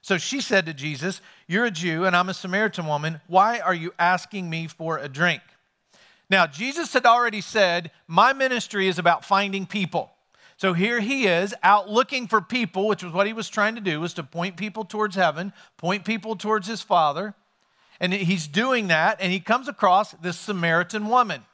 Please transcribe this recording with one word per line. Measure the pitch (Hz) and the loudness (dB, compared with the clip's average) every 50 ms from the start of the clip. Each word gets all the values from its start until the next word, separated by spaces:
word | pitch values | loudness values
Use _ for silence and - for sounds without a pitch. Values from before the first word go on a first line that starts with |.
So | _ - 196 165 | _ 0 0 0
she | - - 254 277 | 0 -4 -4 -4
said | 214 - 240 196 175 | -2 2 2 2 0
to | 160 156 | 0 -8
Jesus, | 135 135 156 147 127 143 185 180 - _ - - _ _ | -8 -8 -8 -8 -6 -6 -6 -6 -8 _ -20 -20 _ _
'You're | - 165 208 240 | -2 0 0 0
a | 233 | 0
Jew, | 185 156 170 175 160 160 180 | -2 -4 -4 -2 -2 2 2
and | 190 175 | 4 4
I'm | 175 180 185 | 4 2 2
a | 180 | -4
Samaritan | - - 185 180 202 220 208 - - 165 | -8 -6 -4 0 0 0 0 -2 -4 -4
woman. | 156 151 143 147 160 165 147 _ | -2 -2 -2 -2 -4 -6 -8 _
Why | - 170 190 196 220 240 233 | 2 4 4 6 6 2 0
are | 170 180 180 | -2 -2 -2
you | 170 160 175 - | -2 -4 -8 -2
asking | - 170 175 185 180 - - - 196 180 170 | 0 2 2 2 0 -2 -8 -10 -8 -8 -6
me | 160 160 165 | -6 -6 -8
for | 156 - _ 160 165 160 143 | -10 -10 _ -6 -4 -4 -4
a | 135 147 | -6 -10
drink?'" | 131 139 170 175 156 - _ _ _ _ _ _ _ _ _ _ _ _ _ _ _ _ _ _ | -2 0 2 2 2 0 _ _ _ _ _ _ _ _ _ _ _ _ _ _ _ _ _ _
Now, | 190 190 175 | 4 4 4
Jesus | 156 135 147 220 262 285 330 330 226 - | 2 0 -6 -6 -4 -4 -4 -6 0 0
had | 254 240 | 4 6
already | 240 233 240 240 233 214 208 | 6 6 6 4 0 -2 -4
said, | 175 - - 220 196 180 170 175 170 165 _ _ _ | -8 -2 2 2 4 4 2 -2 -4 -6 _ _ _
"My | - 165 180 214 254 269 | 0 4 6 6 6 4
ministry | 269 262 262 254 233 - - - 202 190 | 2 0 0 0 -2 -4 -4 -2 0 0
is | 190 175 175 | 0 0 2
about | 170 175 170 139 - | 2 2 2 2 0
finding | - 202 196 202 196 190 196 190 | 0 0 0 0 0 -4 -6 -6
people." | - - 214 185 160 - 165 - - _ _ _ _ _ _ _ - _ | -6 -4 -4 -4 -2 -4 -6 -6 -6 _ _ _ _ _ _ _ -20 _
So | _ - 190 180 | _ -2 0 2
here | 165 190 226 240 240 | 2 2 2 2 0
he | 202 220 277 269 247 | -2 -2 -2 0 2
is | 196 170 170 190 202 - - - | 2 2 2 0 -2 -6 2 4
out | 180 202 208 190 202 | 6 6 6 4 2
looking | 208 233 254 - 277 254 247 | 2 2 2 2 -2 -6 -4
for | 190 - 214 | 0 0 0
people, | 165 _ 240 247 233 170 - 190 196 | 0 _ -2 -2 -2 -2 -2 -2 0
which | 214 202 - - | 0 0 -2 -4
was | 175 156 | -6 -2
what | 180 202 | 0 0
he | 214 226 | 0 -2
was | 226 196 - | -6 -8 -6
trying | - 214 202 214 226 | 0 0 0 0 0
to | 233 | -2
do, | 208 190 156 151 | -4 -4 -2 -2
was | 165 175 - | -4 -6 -6
to | - 151 | -8 -12
point | 131 - 165 170 196 180 | -8 -6 -6 -6 -6 -6
people | 165 202 214 170 220 220 | -6 -8 -8 -6 -8 -10
towards | - - 214 214 214 175 | -8 -4 -4 -4 -2 0
heaven, | 190 185 160 147 156 185 202 - - - _ _ | 2 2 2 2 -2 -8 -8 -10 -14 -20 _ _
point | _ - 175 196 208 170 | _ -2 -2 -2 -2 -2
people | 208 226 220 - 220 220 | -4 -4 -4 -4 -8 -8
towards | 170 - 208 220 214 175 | -6 -2 -2 -2 -2 -2
his | 202 226 202 - | -6 -10 -10 -2
Father. | _ 190 175 160 147 143 156 196 214 196 _ _ _ _ _ _ _ _ _ _ _ _ _ | _ 2 4 4 2 0 -2 -6 -8 -10 _ _ _ _ _ _ _ _ _ _ _ _ _
And | 175 180 185 | -2 -2 0
he's | 202 190 165 196 180 151 | 0 2 0 0 0 -2
doing | 151 143 190 233 262 262 240 214 | -2 -2 0 2 2 2 0 0
that, | 180 165 156 160 196 220 - | -2 -2 0 0 0 0 -2
and | 190 180 | -4 -4
he | 180 190 | -4 -4
comes | 170 - 220 254 262 | -2 -2 -2 -2 -2
across | 285 240 - - 190 180 196 208 - | -8 -6 -2 2 2 2 2 0 -2
this | - _ 165 180 170 | -8 _ -8 -8 -8
Samaritan | - - - 208 180 170 170 165 170 175 170 - 214 208 | -8 -8 -8 -4 -2 0 2 2 0 0 -2 -6 -8 -4
woman. | 214 233 247 247 202 165 127 - _ | 0 2 2 2 2 -4 -10 -12 _